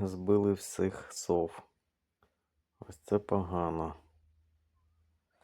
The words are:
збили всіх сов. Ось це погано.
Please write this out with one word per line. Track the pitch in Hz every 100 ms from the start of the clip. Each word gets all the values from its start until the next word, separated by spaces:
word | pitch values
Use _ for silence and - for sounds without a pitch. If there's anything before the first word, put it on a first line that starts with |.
збили | 95 92 92 104 101
всіх | 98 - - 95 95 -
сов. | - - 87 82 - - _ _ _ _ _ _ _ _ _ _ -
Ось | - -
це | - 104
погано. | - 101 87 90 85 80 80 71 _ _ _ _ _ _ _ _ _ _ _ _ _ _